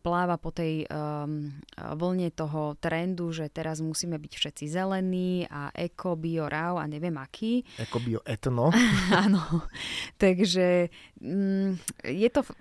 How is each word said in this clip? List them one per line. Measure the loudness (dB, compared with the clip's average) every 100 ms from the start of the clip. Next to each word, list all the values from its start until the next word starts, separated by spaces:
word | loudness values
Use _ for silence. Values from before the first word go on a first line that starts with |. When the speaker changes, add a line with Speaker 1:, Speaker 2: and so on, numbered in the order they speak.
Speaker 1:
pláva | 0 2 2
po | 0 -2
tej, | -2 -2 -2 -4
ehm, | -4 -4 -4 -4 -4 -6 -10 -16 -12
vlne | -8 -2 0 0 -2
toho | -2 -4 -2 -4 -4
trendu, | -2 0 -2 -2 -4
že | -4 -6
teraz | -6 -6 -4
musíme | -4 -2 -4 -4
byť | -8
všetci | -6 -6 -4 -4
zelení | -2 0 0 0 2 0 0 -2
a | -6 -8 -6
eko, | -6 -4 -4 -2
bio, | -2 -2 -2
rau | -2 -2
a | -2 -4
neviem | -4 -4 -4
aký. | -8 -6 0 0 -2 -8
Speaker 2:
Eko, | -4 -2
bio, | -2 -2 -4
etno. | -4 0 4 6
Speaker 1:
<laughs> | 6 6 4 4
Áno. | 4 6 4 2 -2 -2 -8 -8 -8 -10 2
Takže, | 4 6 4 4 4 4 2 -4 -20 -14
mm, | -4 0 2 2 0 -2 -6 -8
je | -6 2 2
to | 2
v, | 0 -6